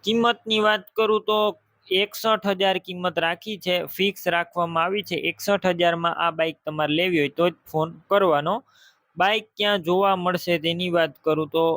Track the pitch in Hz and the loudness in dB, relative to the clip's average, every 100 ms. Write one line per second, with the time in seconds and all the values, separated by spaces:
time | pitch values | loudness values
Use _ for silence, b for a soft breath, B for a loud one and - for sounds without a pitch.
0 | 202 226 233 233 220 214 214 214 185 - | 0 2 2 0 -2 0 2 0 -4 -2
1 | 220 214 214 214 208 - _ _ - 185 | 0 0 0 0 0 -2 _ _ -2 -2
2 | 202 - 226 220 202 190 196 185 185 180 | -2 -2 0 0 0 0 0 0 -6 -6
3 | 180 165 165 175 214 202 185 180 151 - | -4 -2 -2 -4 -8 -8 -2 -2 -4 -2
4 | 196 190 180 170 170 175 170 165 170 202 | -2 -2 -2 -2 -2 -4 -2 0 -2 -2
5 | - 170 170 - - 202 185 175 175 170 | -4 -4 -4 -6 -2 0 0 2 2 2
6 | 170 160 170 160 160 151 - 156 151 151 | -2 0 -2 0 -4 -4 -8 -4 -2 0
7 | 185 165 143 - 175 165 - 156 160 160 | 0 0 0 0 0 -2 -6 -4 -4 -6
8 | _ 196 190 147 156 220 _ b b b | _ 2 4 2 0 -4 _ b b b
9 | _ 165 190 220 214 - 208 202 160 180 | _ 0 2 2 -4 -2 0 0 2 2
10 | 196 190 180 180 - 170 160 170 180 170 | 2 2 0 -2 -2 -2 0 -2 0 0
11 | 160 - - 156 151 165 165 | 0 -2 -2 0 0 0 0